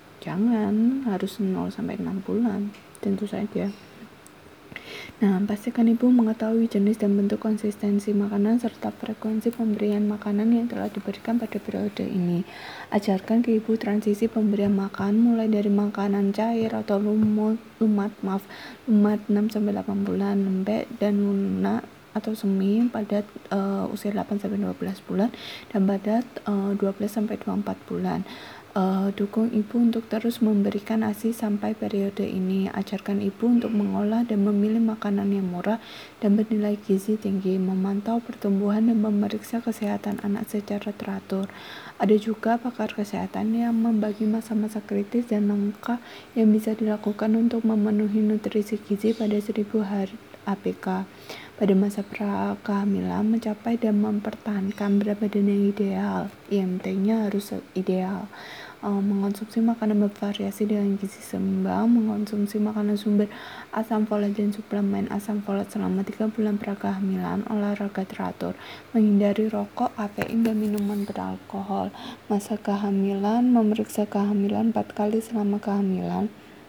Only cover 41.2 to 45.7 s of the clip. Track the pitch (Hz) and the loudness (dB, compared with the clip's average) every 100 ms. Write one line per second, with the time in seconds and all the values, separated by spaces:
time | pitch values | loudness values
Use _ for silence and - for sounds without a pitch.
41.2 | - 190 196 - - - - - 202 214 | -4 -4 -4 -8 -16 -16 -14 0 4 4
42.2 | 226 208 226 233 247 - 214 - 202 190 | 2 -2 0 0 -2 -4 -4 -4 -4 -4
43.2 | 185 190 214 233 233 226 233 214 214 208 | -4 -4 -2 0 2 2 2 2 0 0
44.2 | 214 226 220 214 214 214 - 202 202 240 | 0 0 0 -2 -2 -4 -4 -2 0 -2
45.2 | 240 208 208 202 202 | 0 2 2 2 0